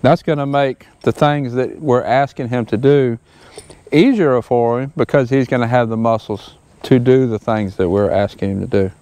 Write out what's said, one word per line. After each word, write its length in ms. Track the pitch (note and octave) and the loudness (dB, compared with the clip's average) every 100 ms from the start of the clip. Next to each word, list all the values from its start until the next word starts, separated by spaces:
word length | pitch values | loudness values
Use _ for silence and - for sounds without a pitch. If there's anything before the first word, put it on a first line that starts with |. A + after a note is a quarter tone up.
That's 200 | B2 E3+ | 2 2
gonna 240 | - D3+ | 0 -4
make 400 | C#3 C#3 C#3 B2+ - _ | -2 0 -2 -4 -14 _
the 100 | - | -4
things 420 | A2+ D3 D3 C3 | 0 0 0 -4
that 260 | A#2+ B2+ - | -4 -4 -6
we're 220 | D3+ B2 | 0 0
asking 460 | - B2+ C#3 - C3 | 2 0 0 -6 -6
him 160 | B2 A2 | -4 -4
to 100 | G#2+ | 0
do 400 | C3+ C#3+ C3 A#2 _ _ - - - - - | 2 2 2 -4 _ _ -20 -20 -20 -20 -2
easier 500 | D3 A#3 A#3+ D#3 B2+ | 2 4 4 2 0
for 400 | - B2 A#2 A#2+ | 0 0 0 -2
him 120 | C3+ | -6
because 340 | - A#2 D3 B2 | -4 0 0 2
he's 180 | C3+ B2+ | 0 0
gonna 200 | B2+ A#2 | -2 0
have 220 | B2 A#2 | 0 0
the 80 | A2+ | -2
muscles 580 | A2+ A2+ - G2+ - - _ _ | 0 -2 -4 -12 -12 -20 _ _
to 160 | - C3 | 0 2
do 280 | B2 C3 C3 | 4 2 2
the 120 | G#2+ | -2
things 360 | - A2 G2+ F#2+ | -4 -4 -4 -4
that 120 | F2+ | -2
we're 220 | G2 G2+ | 0 0
asking 400 | G2 G2+ - G2 | 0 -2 -4 -6
him 100 | G2 | -4
to 60 | F#2+ | -2
do. 240 | G2+ F#2+ - | -2 -2 -6